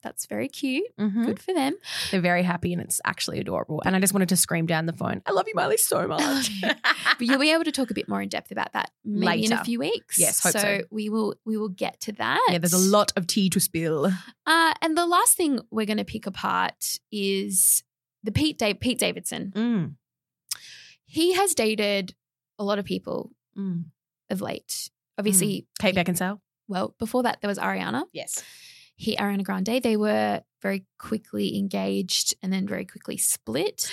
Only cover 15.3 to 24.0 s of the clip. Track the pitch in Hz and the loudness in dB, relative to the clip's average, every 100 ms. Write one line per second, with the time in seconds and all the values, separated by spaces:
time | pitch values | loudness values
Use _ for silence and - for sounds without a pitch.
15.3 | - 320 247 - 220 214 208 196 220 202 | 4 2 0 -2 -2 0 -2 -2 -6 -8
16.3 | 196 196 180 185 - - - _ 208 196 | -4 -2 0 0 -2 -6 -8 _ -2 0
17.3 | 196 202 190 - - - _ _ _ 214 | 0 0 2 4 2 -2 _ _ _ -2
18.3 | 254 302 - 214 196 247 254 190 180 - | 0 0 2 0 0 -2 0 0 -2 -6
19.3 | 160 196 196 240 214 139 143 _ _ _ | -6 -6 -2 0 0 -2 -6 _ _ _
20.3 | _ - - - - - - _ 311 349 | _ -14 -14 -14 -20 -20 -20 _ 0 2
21.3 | 370 403 269 220 214 202 196 185 - _ | 4 2 2 2 2 0 0 -2 -10 _
22.3 | _ _ - 202 208 196 190 - - - | _ _ -4 -2 0 -2 -4 -4 -6 -8
23.3 | _ _ 196 190 170 160 - | _ _ -8 -4 -4 -6 -14